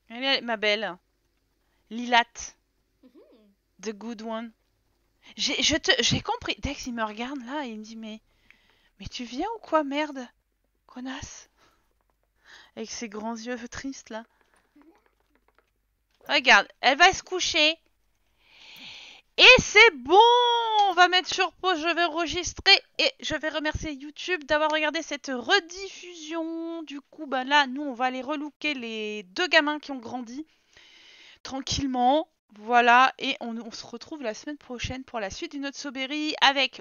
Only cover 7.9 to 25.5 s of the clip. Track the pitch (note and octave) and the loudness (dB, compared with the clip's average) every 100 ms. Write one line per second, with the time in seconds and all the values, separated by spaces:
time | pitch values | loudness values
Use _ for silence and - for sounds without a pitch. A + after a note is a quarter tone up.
7.9 | A3+ A3 A3 _ _ _ _ _ _ _ | -16 -14 -16 _ _ _ _ _ _ _
8.9 | _ F#3+ - A#3+ B3 G4 A4+ - D#4 C#4+ | _ -16 -12 -10 -6 -6 -8 -2 0 0
9.9 | C#4 D4+ C4+ B3 _ _ _ _ _ _ | -4 -4 -8 -14 _ _ _ _ _ _
10.9 | B3+ C4 C4+ - - - _ _ _ _ | -14 -12 -12 -14 -18 -20 _ _ _ _
11.9 | _ _ _ _ _ _ - - - A3+ | _ _ _ _ _ _ -20 -20 -14 -12
12.9 | - A#3 G#3 A3 A3+ A3+ B3 A#3+ - C4+ | -10 -10 -10 -10 -10 -10 -10 -10 -12 -12
13.9 | C4+ - A3 A#3 _ _ _ _ D4+ D4 | -12 -14 -14 -16 _ _ _ _ _ _
14.9 | _ _ _ _ _ _ _ _ _ _ | _ _ _ _ _ _ _ _ _ _
15.9 | _ _ _ - C#4+ B3+ G#3 - - A#3+ | _ _ _ -2 0 8 6 6 0 0
16.9 | C4+ F4+ - - F#4 - E4 D4+ E4 _ | 6 6 4 -6 -6 -2 2 2 0 _
17.9 | _ _ _ _ _ _ _ - - - | _ _ _ _ _ _ _ -20 -20 -20
18.9 | - - - _ - F#4+ B4+ - G4+ A4+ | -20 -20 -20 _ 6 10 10 8 8 8
19.9 | D4 B3 F#4 A#4 A#4+ A#4+ A#4+ A4+ G#4+ G4+ | 6 4 8 8 8 4 0 2 2 4
20.9 | E4+ F4+ F4+ - - F4+ - F4+ E4+ D#4+ | 6 4 4 0 -2 -2 0 -2 0 0
21.9 | D#4+ E4+ D4+ E4 E4+ E4 - - G4 - | 0 0 -2 -4 -4 -6 -2 4 4 2
22.9 | - D#4 - - D4+ D#4 D4+ D4+ - D#4 | -2 -2 -2 -6 -6 -4 -4 -6 -6 -10
23.9 | C#4 D4 - - F4+ C#4+ D4+ D#4 D#4 D4+ | -10 -14 -14 -6 -6 0 0 2 0 -2
24.9 | D#4 D4 C#4+ - B3+ A#3 | -4 -6 -10 -6 -8 2